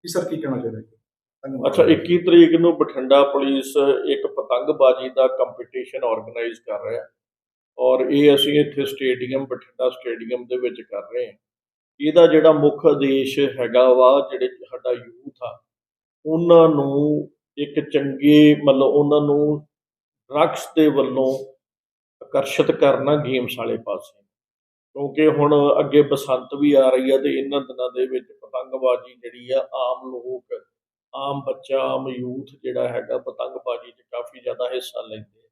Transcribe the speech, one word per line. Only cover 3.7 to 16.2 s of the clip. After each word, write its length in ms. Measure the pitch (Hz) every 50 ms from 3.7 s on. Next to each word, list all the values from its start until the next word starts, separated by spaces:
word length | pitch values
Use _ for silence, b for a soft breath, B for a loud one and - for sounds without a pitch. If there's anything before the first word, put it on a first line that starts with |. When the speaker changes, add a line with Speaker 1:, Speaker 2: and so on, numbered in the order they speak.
| 135 143 139 139 131 - - 151
Speaker 2:
ਇੱਕ 180 | 139 139 -
ਪਤੰਗਬਾਜ਼ੀ 840 | - - 135 - - 127 123 135 147 151 139 139 131 127 131 135 131
ਦਾ 180 | - 135 131
ਕੰਪੀਟੀਸ਼ਨ 800 | 127 131 131 123 107 - - - _ _ 127 127 - - 131 127
ਆਰਗੇਨਾਈਜ਼ 560 | 117 113 110 107 110 - 117 117 117 113 110
ਕਰ 300 | _ - 104 101 101 107
ਰਿਹਾ 160 | 117 120 - _ _ _ _ _ _ _ _ _ _ _ _ _ _ -
ਔਰ 220 | 127 127 131 131
ਇਹ 340 | 127 - 143 143 147 147 143
ਅਸੀਂ 260 | 135 135 143 147 147
ਇੱਥੇ 240 | 147 147 - 139 139
ਸਟੇਡੀਅਮ, 600 | 135 - - 135 127 127 123 127 123 131 135 139
ਬਠਿੰਡਾ 440 | 131 127 123 - _ _ - 127 127
ਸਟੇਡੀਅਮ 540 | 123 - - 123 117 113 117 113 123 123 123
ਦੇ 120 | 117 123
ਵਿੱਚ 240 | 123 127 120 110 117
ਕਰ 220 | - _ 104 101 101 - -
ਰਹੇ 120 | 123 123
ਹਾਂ। 60 | 107 98 _ _ _ _ _ _ _ _ _ _ _ _ _
ਇਹਦਾ 260 | 143 156 156 175 170
ਜਿਹੜਾ 260 | 151 151 156 151 160
ਮੁੱਖ 320 | 156 147 147 147 143 - -
ਉਦੇਸ਼ 540 | 160 143 135 139 135 135 135 135 135 - 143
ਹੈਗਾ 540 | 143 131 123 131 123 113 113 123 127 131
ਵਾ, 360 | 127 127 127 - - 143 139 -
ਜਿਹੜੇ 160 | 135 123 127 127
ਸਾਡਾ 440 | - _ 123 _ 127 123 _ 127
ਯੂਥ 420 | 123 117 113 117 117 _ _ 139 _ _
ਆ, 180 | 123 117 - _ _ _ _ _ _ _ _ _ _ _ _ _